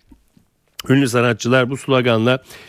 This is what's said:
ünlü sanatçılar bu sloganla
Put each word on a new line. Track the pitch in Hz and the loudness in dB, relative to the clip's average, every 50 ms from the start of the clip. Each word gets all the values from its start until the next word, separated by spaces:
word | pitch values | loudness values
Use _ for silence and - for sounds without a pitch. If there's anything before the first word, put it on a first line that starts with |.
| _ _ - - _ _ _ _ _ _ _ _ _ _ _ - - - | _ _ -20 -20 _ _ _ _ _ _ _ _ _ _ _ -8 -2 0
ünlü | 131 139 139 | 2 2 2
sanatçılar | 117 120 120 120 120 110 - - 120 127 131 123 123 | 0 0 0 0 0 -2 -2 -2 0 0 0 0 -2
bu | 139 | -4
sloganla | - - 139 131 127 120 123 113 110 113 127 131 135 - - - - - | -6 -4 -2 0 0 2 2 0 2 2 0 0 -2 -6 -12 -20 -20 -20